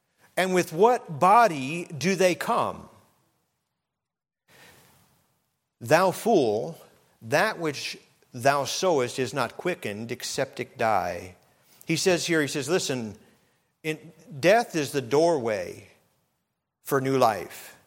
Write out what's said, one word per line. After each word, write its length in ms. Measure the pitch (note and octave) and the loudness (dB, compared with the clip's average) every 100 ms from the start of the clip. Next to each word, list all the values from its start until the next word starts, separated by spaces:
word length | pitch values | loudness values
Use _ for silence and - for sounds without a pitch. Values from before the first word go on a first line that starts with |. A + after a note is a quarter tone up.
| _ _ _ - | _ _ _ -2
And 160 | F#3 | 2
with 220 | F#3 D#3+ | 2 0
what 440 | D#3+ A3+ B3 - C#3+ | 4 4 4 -2 2
body 680 | F3+ A3+ A3+ D3+ C3 E3+ F3+ | 6 6 6 2 -6 -8 -10
do 280 | D3 D#3+ | -6 -2
they 200 | F#3 F#3 | 2 2
come?' 520 | E3+ - A#3 A2+ E2 - - _ _ _ _ _ _ _ _ _ _ _ _ _ _ _ - - - _ _ _ _ _ _ _ _ _ - | 2 -2 0 -2 -4 -14 -20 _ _ _ _ _ _ _ _ _ _ _ _ _ _ _ -20 -20 -20 _ _ _ _ _ _ _ _ _ -10
Thou 300 | A#2 D#3 F#3+ | 2 4 4
fool, 680 | - G#3+ G#3 A#2+ G#2 D3+ D#3+ - _ _ _ | 0 2 2 4 0 -4 -12 -20 _ _ _
that 360 | A2+ C#3+ G#3+ F3 | -2 0 0 -2
which 380 | D#3+ C3+ - - _ _ _ | -6 -6 -8 -12 _ _ _
thou 300 | B2 B2+ C#3+ | -2 2 2
sowest 540 | B2+ - F#3+ D3+ B2 - | 0 -2 0 2 0 -2
is 140 | B2 | -4
not 240 | C#3 A#2 - | -2 -4 -4
quickened, 560 | F3+ E3+ A2+ G#2 A#2 | -6 -6 -6 -8 -10
except 480 | B2 - - C3 - | -10 -8 -4 -6 -6
it 160 | A#2+ - | -10 -2
die." 580 | A2+ G2+ F2+ F2 F#2 F#2 _ _ _ _ - | 0 0 0 -6 -12 -20 _ _ _ _ -4
He 100 | D#3+ | -2
says 300 | G3 F3 - | 2 0 0
here, 160 | E3 | 0
he 60 | C#3 | 0
says, 200 | D3 C3 | -4 -2
listen, 460 | F#3 F#3 C3 A2 G2+ _ _ _ _ _ _ | -2 -2 -6 -6 -12 _ _ _ _ _ _
in, 160 | D#3 D#3 - - - D3+ | -10 -10 -12 -20 -20 0
death 340 | D#3+ A3 A#3 | 4 4 2
is 160 | E3 C3+ | -2 -2
the 100 | C#3+ | -4
doorway 880 | A#2 C#3 E3+ D#3+ A2+ G#2 F2 - G2 _ _ _ _ _ _ _ _ _ | 0 2 2 2 -2 -4 -6 -12 -20 _ _ _ _ _ _ _ _ _
for 180 | - C#3 | -4 -2
new 160 | C3 C3+ | 0 2
life. 600 | A#2+ G2+ - - - - | 2 2 -6 -16 -20 -20